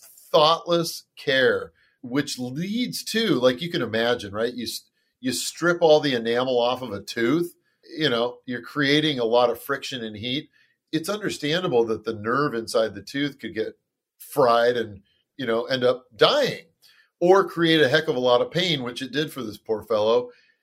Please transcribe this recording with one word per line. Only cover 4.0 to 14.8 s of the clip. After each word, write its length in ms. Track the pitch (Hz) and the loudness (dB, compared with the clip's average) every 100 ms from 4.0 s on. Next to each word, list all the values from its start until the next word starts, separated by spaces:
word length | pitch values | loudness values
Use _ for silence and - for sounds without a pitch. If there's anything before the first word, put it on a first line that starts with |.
| 117 120 104 | 0 0 -4
right? 200 | 104 117 | -4 -4
You 100 | 123 | -4
s-, 200 | 113 - - _ _ _ | -10 -10 -14 _ _ _
you 140 | 127 | -6
strip 480 | - - - 170 175 | -4 -6 -2 -2 4
all 180 | 165 151 | 6 6
the 160 | 143 123 | 4 -2
enamel 420 | 113 120 131 123 | 0 0 0 2
off 240 | 120 127 | 0 -2
of 120 | 123 | -6
a 80 | 101 | -10
tooth, 520 | 98 120 117 160 170 - _ _ - - | -8 -2 0 0 -2 -8 _ _ -16 -4
you 120 | 151 | -2
know, 280 | 117 120 123 - | 0 -2 -6 -10
you're 160 | 123 | -10
creating 580 | 120 147 139 147 156 131 | -6 -2 2 2 2 0
a 60 | 117 | 2
lot 240 | 120 120 | 4 2
of 120 | 113 | 0
friction 400 | - 139 - 131 110 | -6 -8 -8 -10 -10
and 100 | 107 | -10
heat. 340 | 120 135 151 _ _ _ _ | -6 -6 -8 _ _ _ _
It's 160 | 156 160 | -6 -6
understandable 720 | 208 190 - 147 170 180 123 113 | -6 -6 -6 -4 -2 0 0 0
that 180 | 110 - | -4 -6
the 80 | |
nerve 400 | 107 107 131 147 | -8 -4 -2 -2
inside 420 | 117 110 120 110 101 | -4 -4 -2 -2 -6
the 60 | |
tooth 380 | - 139 143 - | -12 -6 -6 -8
could 140 | 113 | -10
get 240 | 110 107 - _ _ _ _ | -8 -8 -10 _ _ _ _
fried 580 | - - 123 117 120 | -6 2 4 4 4
and, 240 | 120 | 0